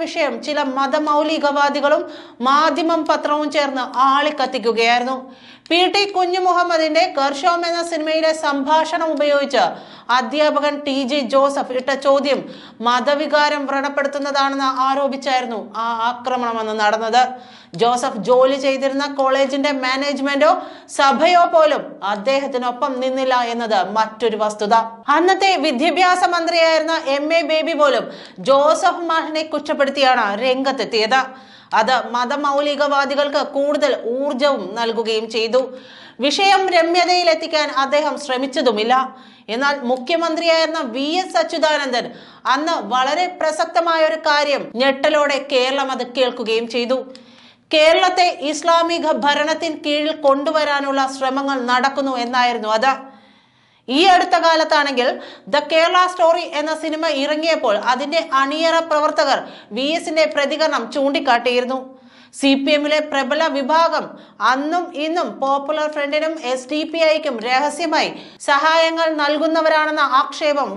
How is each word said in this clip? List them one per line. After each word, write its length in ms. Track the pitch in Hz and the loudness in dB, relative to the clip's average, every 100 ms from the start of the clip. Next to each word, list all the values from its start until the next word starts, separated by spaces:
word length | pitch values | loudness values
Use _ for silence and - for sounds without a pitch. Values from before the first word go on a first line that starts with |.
വിഷയം 280 | 320 330 285 233 254 | -2 -2 -2 -4 -4
ചില 120 | 294 277 262 | -4 -2 -2
മതമൗലികവാദികളും 1300 | 269 311 302 294 311 311 285 285 285 277 285 330 349 - - - 247 | -2 0 0 0 0 0 0 2 0 2 0 0 -2 -14 -18 -4 2
മാധ്യമം 540 | 285 320 285 330 330 311 | 4 2 0 0 0 0
പത്രവും 400 | 294 294 294 302 311 | 0 0 -2 -2 0
ചേർന്ന് 280 | 285 262 247 240 269 | -2 -2 -4 2 2
ആളിക്കത്തിക്കുകയായിരുന്നു. 1080 | 277 294 294 254 254 226 220 226 240 240 262 262 - - - - | 4 0 -2 -2 -2 -2 2 2 2 0 -6 -10 -20 -20 -12 0
പി 80 | 339 370 | 2 2
ടി 80 | 403 403 | 2 0
കുഞ്ഞുമുഹമ്മദിന്റെ 880 | 370 359 370 359 349 349 330 320 320 359 285 | 0 0 0 2 2 2 0 2 2 2 0
ഗർഷോം 440 | 277 277 359 349 339 | -2 0 0 0 0
എന്ന 120 | 339 339 | -4 -4
സിനിമയിലെ 420 | 330 311 320 320 320 | -4 -2 0 0 0
സംഭാഷണം 640 | 311 277 269 311 311 339 320 | -2 -2 2 2 2 -2 -2
ഉപയോഗിച്ച് 480 | 285 294 285 277 233 170 - - - - 247 | 0 0 0 0 2 0 -2 -16 -12 -2 -2
അധ്യാപകൻ 580 | 226 294 302 285 294 285 285 | 0 0 2 2 0 -2 -4
ടി 80 | 269 254 | -2 -2
ജെ 80 | 294 233 | -2 0
ജോസഫ് 420 | 269 277 277 254 254 | 2 2 0 -4 -4
ഇട്ട 120 | 254 269 | -4 -2
ചോദ്യം 360 | 277 277 277 240 175 - - - 233 | 2 2 2 -2 -4 -14 -18 -6 0
മതവികാരം 760 | 247 226 285 302 294 294 294 269 | 0 2 0 2 2 2 0 -2
വ്രണപ്പെടുത്തുന്നതാണെന്ന് 1000 | 269 277 277 277 285 285 277 277 277 262 269 262 | -2 -2 -2 -4 -4 -2 0 0 0 -2 0 0
ആരോപിച്ചായിരുന്നു 680 | 277 277 269 277 254 240 220 - 214 | 0 -2 -2 -2 -2 -2 -8 -8 -6
ആ 20 | 233 233 233 | -4 -2 -2
ആക്രമണമെന്ന് 640 | 247 247 254 240 226 220 220 | -4 -4 -2 -2 -4 -4 0
നടന്നത്. 400 | 208 220 226 240 254 - - - - 170 | 0 0 2 2 2 -2 -18 -20 -10 0
ജോസഫ് 420 | 233 247 262 247 196 | 2 2 -2 -2 2
ജോലി 300 | 254 262 277 269 | 4 4 2 0
ചെയ്തിരുന്ന 400 | 269 269 269 285 277 | 0 -2 -2 -4 0
കോളേജിന്റെ 540 | 262 269 277 277 285 269 | 0 2 0 0 -2 0
മാനേജ്മെന്റോ 720 | 254 262 285 277 269 277 311 370 - - - - | -2 -2 -2 -2 -2 2 2 2 -2 -16 -8 2
സഭയോ 440 | 277 262 330 349 349 | 2 4 4 6 6
പോലും 280 | 339 302 247 - - 190 | 4 4 2 -6 -8 -6
അദ്ദേഹത്തിനൊപ്പം 840 | 208 202 277 269 247 247 247 294 247 | -4 0 0 0 -4 -4 -4 -4 -2
നിന്നില്ല 320 | 262 262 262 254 233 | -2 -2 0 0 0
എന്നത് 240 | 233 226 202 180 214 | -2 0 0 0 -2
മറ്റൊരു 400 | 214 214 233 214 | -2 -2 -2 0
വസ്തുത. 300 | 214 208 208 226 - - - 294 | -2 -2 2 2 0 -6 0 2
അന്നത്തെ 340 | 359 381 392 349 302 | 4 4 2 2 0
വിദ്യാഭ്യാസ 560 | 240 330 302 370 359 359 349 | 0 0 2 2 4 2 0
മന്ത്രിയായിരുന്ന 600 | 330 339 330 320 311 320 269 277 | 0 2 4 2 0 -2 -2 -2
എം 100 | 302 330 | 0 0
എ 20 | 294 | 0
ബേബി 260 | 311 302 302 | 0 0 2
പോലും 240 | 285 240 180 - - - 180 | 2 2 -4 -12 -18 -6 2
ജോസഫ് 540 | 277 294 330 370 339 330 | 4 4 2 0 0 -2
മാഷിനെ 340 | 320 302 311 311 | -2 -2 -6 -4
കുറ്റപ്പെടുത്തിയാണ് 720 | 302 294 277 269 277 262 254 208 202 262 | -6 -4 -2 0 2 2 4 0 0 0
രംഗത്തെത്തിയത്. 720 | 262 269 269 202 214 220 262 - - - - - 196 | 0 0 -2 -2 0 2 0 0 -8 -20 -20 -2 0
അത് 160 | 226 254 226 | 2 0 0
മതമൗലികവാദികൾക്ക് 1300 | 240 240 285 294 277 294 254 285 277 277 285 285 294 294 | -4 -2 -2 -2 0 0 0 0 0 0 0 0 -2 -2
കൂടുതൽ 380 | 277 285 294 285 226 220 254 | -2 -2 0 0 -2 -4 -4
ഊർജവും 440 | 285 254 285 254 180 220 | -4 0 0 0 -4 -4
നൽകുകയും 480 | 233 220 220 220 220 | -4 -4 -2 -4 -4
ചെയ്തു. 280 | 226 226 254 247 - - - - - | -4 0 0 -2 -8 -20 -20 -20 -4
വിഷയം 360 | 277 294 392 381 381 | -2 2 4 4 4
രമ്യതയിലെത്തിക്കാൻ 920 | 349 330 359 349 359 349 320 320 311 294 277 | 2 2 2 2 2 2 0 0 -2 -2 -2
അദ്ദേഹം 300 | 269 294 302 262 | 0 0 0 -4
ശ്രമിച്ചതുമില്ല. 720 | - 254 269 311 254 214 226 254 254 - - - - | -6 -4 -4 0 0 0 2 2 0 -8 -20 -18 -8
എന്നാൽ 200 | 233 285 285 247 | -2 -2 -2 -2
മുഖ്യമന്ത്രിയായിരുന്ന 920 | 254 240 330 339 320 339 320 320 320 262 | -4 -2 0 0 0 2 2 2 -2 -6
വി 140 | 240 285 349 | -6 -4 -2
എസ് 160 | 370 359 | -2 -2
അച്യുതാനന്ദൻ 640 | 320 330 311 294 277 240 175 - - - 220 | -2 0 0 0 -2 -4 -6 -12 -20 -8 -2
അന്ന് 220 | 262 320 311 202 | -2 0 -4 -2
വളരെ 340 | 254 262 320 359 - | 0 0 0 -2 -2
പ്രസക്തമായ 600 | 320 302 339 349 339 330 311 | -4 -2 -2 0 0 2 2
ഒരു 80 | 311 311 | 0 0
കാര്യം 340 | 294 294 262 - 220 | 2 2 -2 -2 0
ഞെട്ടലോടെ 560 | 269 277 285 302 285 277 269 | 0 2 2 2 2 0 0
കേരളം 380 | 262 254 277 269 247 | 0 2 0 -2 -4
അത് 80 | 240 277 | -4 0
കേൾക്കുകയും 520 | 247 247 220 226 233 | 0 0 -2 -2 -2
ചെയ്തു. 240 | 240 233 254 254 - - - - _ - | -4 -2 -2 -4 -16 -20 -20 -20 _ 0
കേരളത്തെ 540 | 311 311 349 370 370 359 285 277 | 4 6 6 4 4 2 0 -4
ഇസ്ലാമിക 540 | 294 339 339 339 339 302 254 285 | -2 2 2 2 0 0 0 2
ഭരണത്തിൻ 480 | 294 302 320 330 302 | 0 0 -2 -4 -4
കീഴിൽ 300 | 302 294 302 302 | -2 0 -2 0
കൊണ്ടുവരാനുള്ള 800 | 277 277 285 311 294 285 277 269 269 269 | 2 2 2 0 0 0 -2 -2 -2 -2
ശ്രമങ്ങൾ 400 | 262 269 277 269 240 | -4 -2 -2 -2 0
നടക്കുന്നു 420 | 247 269 277 269 247 | 0 0 -2 -4 -2
എന്നായിരുന്നു 480 | 240 254 247 233 214 220 | -2 0 0 0 0 0
അത്. 140 | 262 277 - - _ _ _ _ _ _ - 269 | 2 -2 -6 -20 _ _ _ _ _ _ -4 2
ഈ 20 | 381 | 6
അടുത്ത 240 | 359 370 349 | 4 4 2
കാലത്താണെങ്കിൽ 640 | 330 320 311 302 285 254 247 311 - - - | 4 2 2 2 0 0 0 -2 -8 -20 -4
The 80 | 285 294 | -2 2
Kerala 300 | 320 339 370 359 | 2 4 4 2
Story 340 | 359 330 349 311 285 | 2 2 2 -2 -4
എന്ന 120 | 311 311 | -4 -4
സിനിമ 240 | 320 311 330 277 | -4 -4 -2 -2
ഇറങ്ങിയപ്പോൾ 500 | 285 302 320 311 262 208 233 | -2 -2 0 0 0 0 0
അതിന്റെ 280 | 254 285 330 320 269 | -2 -2 -4 0 0
അണിയറ 360 | 277 311 330 330 320 | 0 0 0 0 0
പ്രവർത്തകർ 500 | 302 302 302 277 202 - - - 208 | 0 0 0 0 0 -4 -16 -12 -4
വി 80 | 277 330 | -2 -2
എസിന്റെ 280 | 339 320 302 | -2 0 0
പ്രതികരണം 480 | 302 277 294 311 269 226 | 0 -2 0 0 -2 -4
ചൂണ്ടിക്കാട്ടിയിരുന്നു. 840 | 294 277 285 269 240 247 247 247 262 - - - - - - | -2 0 0 2 2 2 0 -2 -4 -8 -20 -20 -20 -20 -2
സി 120 | 277 269 | 2 2
പി 100 | 277 294 | 2 2
എമ്മിലെ 220 | 294 302 294 | 2 0 0
പ്രബല 300 | 269 254 302 320 277 | -2 -2 0 0 0
വിഭാഗം 480 | 262 320 330 302 180 - - - 214 | 0 2 2 0 -6 -12 -18 -2 0
അന്നും 340 | 262 294 349 349 269 | 0 0 -2 -4 -6
ഇന്നും 240 | 311 349 269 196 | -4 -2 -4 -2
പോപ്പുലർ 440 | 269 277 277 302 302 | -2 0 -2 -4 -4
ഫ്രണ്ടിനും 400 | 302 285 302 320 320 247 | -4 -2 -2 -2 -4 -4
എസ് 160 | 254 247 | -4 -4
ഡി 80 | 302 320 | -6 -4
പി 80 | 330 311 | 0 2
ഐക്കും 240 | 311 302 233 226 | 2 -2 -6 -2
രഹസ്യമായി 640 | 262 294 285 330 311 190 - - - - | 0 0 -2 -2 -2 -2 -6 -16 -8 0
സഹായങ്ങൾ 580 | 277 311 330 330 330 320 311 | 2 2 2 2 0 -2 0
നൽകുന്നവരാണെന്ന 800 | 294 302 320 330 311 311 311 311 277 254 | 0 0 0 2 2 2 0 0 2 2
ആക്ഷേപം 460 | 285 - 311 285 240 | 0 -2 -2 0 -2